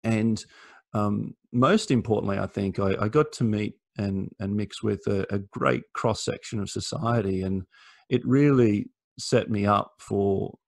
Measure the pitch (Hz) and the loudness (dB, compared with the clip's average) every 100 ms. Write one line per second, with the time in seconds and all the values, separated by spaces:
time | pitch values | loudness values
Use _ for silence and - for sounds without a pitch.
0 | 113 110 113 107 - - - - _ 107 | 0 0 0 -2 -6 -20 -20 -20 _ -2
1 | 104 104 110 - _ 120 135 214 - 127 | 0 -2 -6 -12 _ 2 4 4 2 0
2 | 104 107 104 98 98 - 98 90 98 95 | 2 0 0 -2 -4 -2 -4 0 -2 0
3 | 104 147 151 - 117 104 104 - _ - | 2 2 0 0 0 0 -4 -8 _ -6
4 | 101 98 95 - 98 104 101 - 107 98 | -4 -4 -6 -6 -4 -2 -4 -4 -4 -2
5 | - 101 - 101 101 123 131 123 - - | -2 -2 -2 -4 -6 -2 0 0 -4 -4
6 | 117 107 - 117 - 110 98 110 - - | -2 -2 -4 -8 -8 -8 -6 -8 -8 -4
7 | 113 117 98 95 95 95 92 _ - _ | -2 0 0 -2 -2 -4 -6 _ -20 _
8 | _ 127 123 131 143 131 113 104 - _ | _ -2 2 4 6 6 4 2 -2 _
9 | _ - - 120 - 104 101 104 107 _ | _ -14 0 0 2 0 4 2 0 _
10 | - 101 98 98 101 - | -4 0 0 0 -4 -10